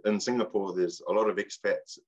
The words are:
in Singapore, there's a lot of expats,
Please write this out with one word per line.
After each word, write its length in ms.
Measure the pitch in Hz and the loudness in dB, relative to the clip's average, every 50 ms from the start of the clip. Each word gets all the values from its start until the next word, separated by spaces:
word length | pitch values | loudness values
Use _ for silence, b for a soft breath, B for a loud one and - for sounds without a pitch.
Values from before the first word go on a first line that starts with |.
| - | 0
in 140 | 107 107 101 | 0 0 2
Singapore, 540 | - 123 123 120 107 - - 104 98 95 90 | 0 0 0 2 0 0 0 -2 -2 0 0
there's 280 | 92 90 85 - - | 0 0 0 -2 -4
a 100 | - 87 | -4 0
lot 180 | 95 107 110 107 | 2 2 2 2
of 60 | 92 | 2
expats, 640 | 101 101 - - - - 101 92 - - - - - _ | 0 -4 -4 -8 -4 -2 0 0 -2 -4 -10 -18 -20 _